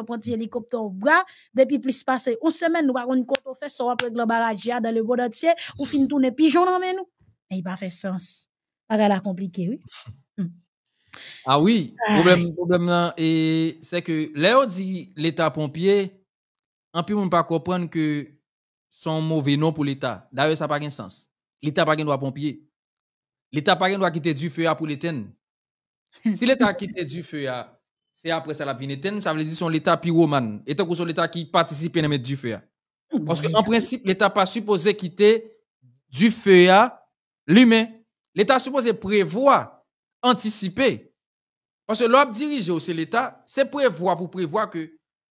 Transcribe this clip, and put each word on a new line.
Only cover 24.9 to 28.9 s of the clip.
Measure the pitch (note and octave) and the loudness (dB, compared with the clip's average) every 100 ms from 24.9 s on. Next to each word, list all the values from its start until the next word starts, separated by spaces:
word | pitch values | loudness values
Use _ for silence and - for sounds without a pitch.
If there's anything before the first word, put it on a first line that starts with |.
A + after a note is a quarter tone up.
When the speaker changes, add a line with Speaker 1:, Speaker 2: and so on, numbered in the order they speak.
| C#3+ E3+ C#3+ G2 - _ _ _ _ _ _ _ | -6 -6 -6 -10 -16 _ _ _ _ _ _ _
Speaker 1:
<laughs> | _ A3 F#3+ | _ -4 0
Speaker 2:
Si | B3 | 2
l'État | C4+ G#3+ G3+ | 2 2 0
quitte | G3 F#3 D3+ | -6 -8 -8
du | E3 | -10
feu | - D3+ C3+ | -10 -8 -8
à, | B2 A2 _ _ _ _ | -8 -10 _ _ _ _
c'est | _ E3 | _ -6
après | E3 D3 | -4 -4
ça | D3 C#3 | -8 -6
la | B2 | -6
vie | C#3 | -8